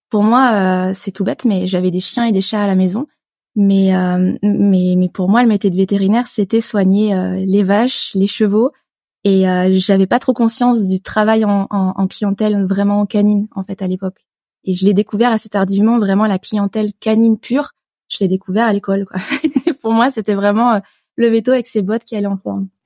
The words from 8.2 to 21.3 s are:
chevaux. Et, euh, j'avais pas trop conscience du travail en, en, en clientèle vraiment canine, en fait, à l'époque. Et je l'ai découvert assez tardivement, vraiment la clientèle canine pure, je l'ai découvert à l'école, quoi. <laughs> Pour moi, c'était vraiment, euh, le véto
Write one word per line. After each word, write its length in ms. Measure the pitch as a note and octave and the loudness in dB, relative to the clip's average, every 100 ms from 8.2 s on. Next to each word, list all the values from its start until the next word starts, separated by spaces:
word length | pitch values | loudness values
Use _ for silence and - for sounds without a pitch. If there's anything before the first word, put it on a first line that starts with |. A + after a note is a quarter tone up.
| G3+ | -2
chevaux. 440 | - G#3 G#3 B3+ - _ _ _ _ | 0 0 2 0 -4 _ _ _ _
Et, 240 | G3+ F#3+ F#3 | 0 2 2
euh, 220 | F3+ F#3 | 2 2
j'avais 340 | F#3+ G3 G3 F#3+ | 2 2 2 2
pas 120 | B3 | 0
trop 140 | - | 0
conscience 500 | B3+ A3+ - B3 A#3 | 0 0 0 0 2
du 160 | F#3+ F#3+ | 0 -2
travail 460 | - G#3+ G#3+ A3 G#3 | -4 -2 0 2 2
en, 220 | G3+ G3 | 0 -2
en, 240 | G3+ F#3+ G3 | -2 -2 -2
en 120 | F#3+ | -4
clientèle 580 | - G3+ G3 G#3+ G3+ F#3+ | -2 -4 -2 0 0 0
vraiment 400 | G3 G3+ G#3 G#3 | 0 0 0 0
canine, 420 | G#3 G#3 G#3 G#3+ G3 | 2 2 2 -2 -8
en 80 | |
fait, 180 | F#3+ F#3+ | -10 -6
à 60 | F#3 | -6
l'époque. 380 | F#3 F#3+ - _ _ _ _ | -4 -6 -10 _ _ _ _
Et 100 | - | -6
je 120 | F3+ F#3+ | 0 2
l'ai 80 | |
découvert 380 | G3 G#3+ G#3 A#3+ | 2 0 0 0
assez 180 | A3 - | 0 -2
tardivement, 500 | G3+ G3 G3 A3 A#3+ | -4 0 2 2 2
vraiment 260 | G3 G3 G#3+ | 0 0 0
la 140 | F#3 | -2
clientèle 520 | - G#3+ G3 A3 G#3 - | -4 -4 -4 -2 -4 -4
canine 380 | A3 A3 A3+ A3 | 0 2 2 2
pure, 340 | - C4 C#4 _ _ _ - | -2 -4 -4 _ _ _ -14
je 80 | - | -4
l'ai 80 | F#3 | -2
découvert 380 | F#3 F#3+ G3+ A#3 | -2 -2 -2 0
à 80 | |
l'école, 320 | G3 G3 G3 F#3+ | 0 -2 -4 -4
quoi. 140 | F#3 - C4 D#4+ | -8 -6 -4 -2
<laughs> 320 | - - C#4+ | -2 -2 -2
Pour 120 | A3+ | 0
moi, 180 | A3+ B3+ | 0 0
c'était 220 | A#3 G#3 G3+ | -2 -4 0
vraiment, 380 | G3+ G#3 A#3+ | 0 2 0
euh, 60 | A3+ - _ _ - | 0 -4 _ _ -2
le 120 | |
véto 240 | A#3 | 0